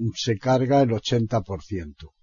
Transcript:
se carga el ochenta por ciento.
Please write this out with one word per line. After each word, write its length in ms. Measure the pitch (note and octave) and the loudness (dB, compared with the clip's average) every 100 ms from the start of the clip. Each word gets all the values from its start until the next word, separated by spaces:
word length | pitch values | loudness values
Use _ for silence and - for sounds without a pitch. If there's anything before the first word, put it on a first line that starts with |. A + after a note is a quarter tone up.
| A2+ | -6
se 240 | - A#2+ G#2 | -4 -4 -2
carga 460 | B2+ C3 C3 C#3 | 2 2 4 4
el 100 | B2+ | 4
ochenta 480 | A2 - A#2+ A2+ A#2 | 0 0 0 0 -2
por 220 | F#2+ F#2 | -4 -8
ciento. 500 | - F#2+ D2+ - D#2+ _ | -6 -8 -8 -14 -20 _